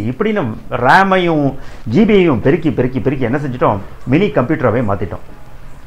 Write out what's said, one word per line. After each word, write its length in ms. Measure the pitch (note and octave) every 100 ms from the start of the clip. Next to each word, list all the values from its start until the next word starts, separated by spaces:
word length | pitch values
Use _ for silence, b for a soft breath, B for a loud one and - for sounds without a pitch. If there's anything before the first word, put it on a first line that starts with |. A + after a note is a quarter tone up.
| G#2+
இப்படின்னு 340 | B2+ A3 G#3 B2+ A2+ -
ரேமையும் 760 | B2 B2 F3 G3 F#3 F3 D#3 C#3 B2+ B B -
ஜி 180 | C#3+
பியையும் 380 | A3 G3+ E3+ A#2
பெருக்கி, 300 | B2+ F3 D#3
பெருக்கி, 300 | A#2+ B2 C3
பெருக்கி 260 | A2+ C#3+ A#2
என்ன 100 | D3 C#3+
செஞ்சிட்டோம், 360 | B2 D3 G2+ - - -
மினி 220 | D3 G3+
கம்ப்யூட்டராகவே 560 | D3 A#2+ D#3 A#2+ A#2+ G#2+
மாத்திட்டோம். 360 | G2 F#2 F#2 - - - - - -